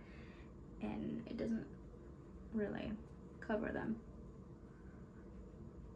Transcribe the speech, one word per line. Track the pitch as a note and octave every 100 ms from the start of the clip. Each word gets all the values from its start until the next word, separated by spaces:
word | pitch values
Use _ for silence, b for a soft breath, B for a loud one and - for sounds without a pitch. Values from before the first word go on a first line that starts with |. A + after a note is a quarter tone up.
| B B B B B - - -
and | G#2+ - - - -
it | -
doesn't | A3+ A3+ - - - - - - - - - A3
really | G3+ - - G#3+ - - - -
cover | - G#3+ -
them. | - - A3+ - - - - - - - - - - - - - - - - - - -